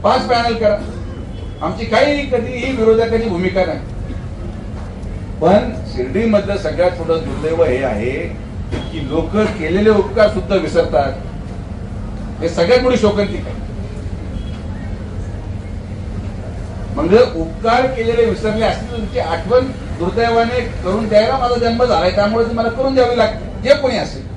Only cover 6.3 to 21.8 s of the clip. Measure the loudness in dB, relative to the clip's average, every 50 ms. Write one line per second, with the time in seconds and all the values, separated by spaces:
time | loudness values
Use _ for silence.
6.3 | 4 2 2 2 -4 -2 -2 -4 0 2 2 2 2 0 -2 0 0 0 0 -4
7.3 | -6 -2 -2 -2 2 2 4 4 4 0 0 0 -2 -2 -2 -2 -4 -4 -6 -6
8.3 | -8 -8 -10 -10 -8 -8 -6 -4 -6 -6 -6 -6 -6 -6 -6 -2 0 0 0 0
9.3 | 2 2 2 2 0 -2 -2 0 2 4 6 6 6 6 4 0 4 4 4 4
10.3 | 4 0 -2 2 0 2 2 2 2 2 2 4 2 2 2 2 -2 -6 -8 -10
11.3 | -10 -10 -10 -8 -8 -10 -8 -8 -10 -10 -10 -10 -8 -8 -8 -8 -8 -8 -8 -8
12.3 | -6 -4 -4 -2 2 2 4 6 6 4 6 4 2 4 4 2 2 2 0 0
13.3 | -2 -6 -6 -6 -8 -8 -8 -8 -8 -8 -8 -8 -8 -8 -8 -8 -8 -8 -8 -8
14.3 | -6 -6 -6 -6 -8 -8 -8 -8 -8 -8 -6 -8 -8 -8 -8 -8 -8 -8 -8 -8
15.3 | -8 -8 -8 -8 -8 -8 -8 -8 -10 -10 -8 -8 -10 -8 -8 -8 -8 -8 -8 -8
16.3 | -8 -8 -10 -8 -8 -8 -10 -8 -8 -8 -8 -6 -4 -2 2 6 6 6 6 6
17.3 | 2 -4 -4 -4 -4 -2 0 2 4 4 4 2 0 0 0 0 4 4 4 2
18.3 | 2 0 -2 -2 0 2 2 0 0 -2 -6 -8 -6 -6 -6 -4 -2 -2 -2 -2
19.3 | -2 -4 0 4 4 4 4 2 -4 -8 -8 -8 -6 -4 -4 -2 0 0 2 2
20.3 | 4 4 2 2 2 -2 -2 -2 -6 -4 -2 -2 0 0 0 4 4 4 6 6
21.3 | 2 2 2 2 2 2 2 2 4 4